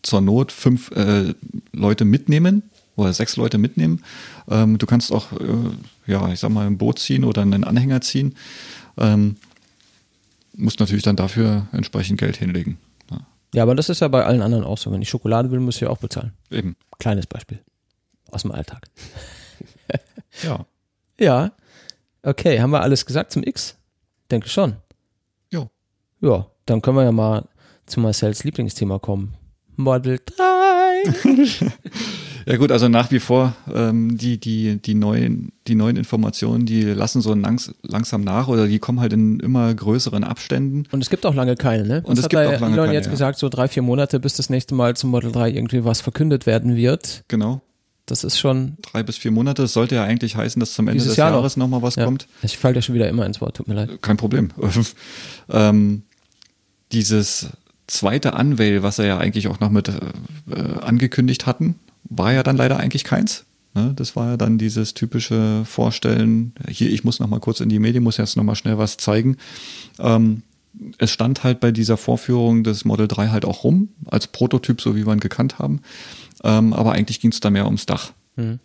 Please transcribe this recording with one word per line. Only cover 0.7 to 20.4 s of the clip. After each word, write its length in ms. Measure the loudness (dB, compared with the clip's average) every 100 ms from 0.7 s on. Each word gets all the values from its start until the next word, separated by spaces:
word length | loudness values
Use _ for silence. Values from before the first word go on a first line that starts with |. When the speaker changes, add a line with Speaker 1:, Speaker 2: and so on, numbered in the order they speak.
| 2 -2
Speaker 1:
äh, 420 | -2 2 2 0 -4 -12 -14 _
Leute 320 | -2 0 2
mitnehmen 580 | 4 2 2 2 4 2 -2 _ _ -2
oder 160 | -2
sechs 240 | 0 -4 -2
Leute 220 | 0 0
mitnehmen. 440 | 0 0 0 -2 -6 -20 -20 -20 -2
Ähm, 300 | 2 4 2
du 80 | 2
kannst 260 | 0 2
auch, 200 | -4 -4
äh, 800 | -8 -4 -2 -2 -8 -16 _ -4
ja, 220 | -2 0
ich 80 | -2
sag 100 | -2
mal, 160 | 0 0
ein 120 | 0
Boot 200 | 0 -2
ziehen 260 | -2 0
oder 180 | 0 2
einen 220 | 2 2
Anhänger 360 | 2 2 2 0
ziehen. 340 | -2 -2 -4 -6 -20 -20 -20 -20 -18 -2
Ähm, 380 | 2 4 2 -2 _ _ _ _ _ _ _ _ _ _ _
musst 260 | -4 -4 0
natürlich 220 | 0 2
dann 140 | 2 0
dafür 500 | 0 0 2 0 -2
entsprechend 460 | -6 -4 -4 -2 0
Geld 160 | -2 -2
hinlegen. 420 | -4 -4 -6 -8 _ _ _
Ja. 80 | -16 -16 _ _
Speaker 2:
Ja, 80 | 2
aber 120 | 2
das 140 | 2 0
ist 120 | 0
ja 80 | 2
bei 160 | 2
allen 180 | 4 2
anderen 220 | 2 0
auch 140 | -2 -6
so. 140 | -4
Wenn 100 | -6
ich 60 | -4
Schokolade 420 | -4 0 0 0
will, 100 | -2
muss 160 | -2 -2
ich 40 |
ja 60 | -4
auch 80 | -4
bezahlen. 340 | -8 -8 -10 -14 _
Speaker 1:
Eben. 260 | -6 -6 -8 _ -6
Speaker 2:
Kleines 280 | -2 -2 -4
Beispiel 320 | -12 -14 -18 _ _ _ _ _ _ _
aus 120 | -10
dem 100 | -8
Alltag. 360 | -8 -10 -14 -20 _ -20 -20 -20 -20 -20 -20 -20 _ -10
<laughs> 540 | -10 _ -20 _ -10